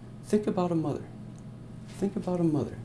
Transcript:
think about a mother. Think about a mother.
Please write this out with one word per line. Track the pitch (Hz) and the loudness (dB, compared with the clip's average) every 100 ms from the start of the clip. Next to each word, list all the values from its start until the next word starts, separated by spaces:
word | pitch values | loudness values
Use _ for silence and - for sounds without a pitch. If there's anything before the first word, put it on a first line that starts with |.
| - - | -14 -14
think | - 208 | 2 2
about | 214 185 175 | 4 2 4
a | |
mother. | 165 151 - - - - - - - - - - | 4 2 -2 -6 -12 -12 -12 -12 -12 -12 -12 -10
Think | - 196 | -2 -2
about | 190 180 175 | 0 0 4
a | |
mother. | 170 147 - - | 4 4 2 -4